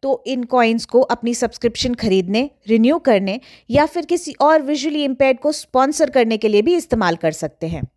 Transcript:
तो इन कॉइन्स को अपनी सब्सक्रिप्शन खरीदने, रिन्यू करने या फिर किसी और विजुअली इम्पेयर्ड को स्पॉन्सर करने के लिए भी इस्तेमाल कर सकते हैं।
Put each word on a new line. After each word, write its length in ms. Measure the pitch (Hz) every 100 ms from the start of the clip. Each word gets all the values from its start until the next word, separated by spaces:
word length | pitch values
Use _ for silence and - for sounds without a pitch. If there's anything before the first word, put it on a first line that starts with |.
तो 200 | 269 269 -
इन 160 | 254
कॉइन्स 420 | 240 254 233 226 -
को 160 | 240
अपनी 320 | 262 247 233
सब्सक्रिप्शन 600 | 240 233 - 240 226 254
खरीदने, 560 | 240 220 190 180 208 277 _ -
रिन्यू 320 | 226 226 320
करने 400 | - 208 196 214 - - _
या 160 | 240 311
फिर 200 | 349 311
किसी 280 | 349 330 -
और 200 | 285 311
विजुअली 420 | 269 294 285 294
इम्पेयर्ड 360 | 285 262 269 262
को 120 | 294
स्पॉन्सर 580 | 311 - 254 269 294 302
करने 280 | 262 233 220
के 120 | 220
लिए 120 | 208
भी 140 | 226 349
इस्तेमाल 400 | - 233 180 165
कर 160 | 165
सकते 360 | 156 156 _ 165
हैं। 160 | 165 131